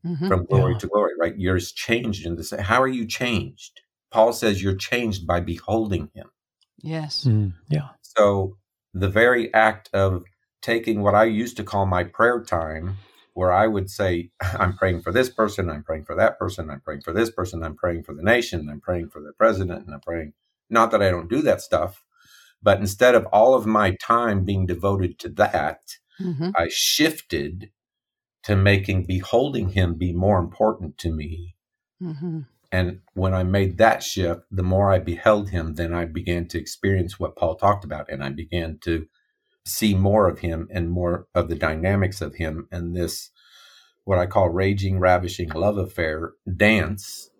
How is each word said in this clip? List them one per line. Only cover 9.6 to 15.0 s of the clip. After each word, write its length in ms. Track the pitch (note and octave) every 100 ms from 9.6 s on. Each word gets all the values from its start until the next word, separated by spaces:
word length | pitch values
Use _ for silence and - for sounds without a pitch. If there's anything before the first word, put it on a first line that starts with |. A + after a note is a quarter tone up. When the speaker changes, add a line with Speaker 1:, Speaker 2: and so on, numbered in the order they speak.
| A2 G#2 -
Speaker 2:
of 300 | - G2 F#2 F2 _ _ _
taking 420 | - A#2 A#2 G#2
what 120 | G2+
I 100 | G2+
used 320 | A2+ G#2+ A#2 A#2
to 60 |
call 220 | G#2+ G2+ G2
my 180 | F2+
prayer 380 | F2 - A#2 B2
time, 540 | A#2 E2+ D#2+ D#2 F2 G2 - _ _
where 180 | - F#2
I 140 | F2+ A2
would 220 | G#2 F#2+
say, 400 | - G2 F2 E2+ _
<laughs> 40 |
"I'm 360 | F#2 F2 F#2 F#2
praying 260 | F#2+ F2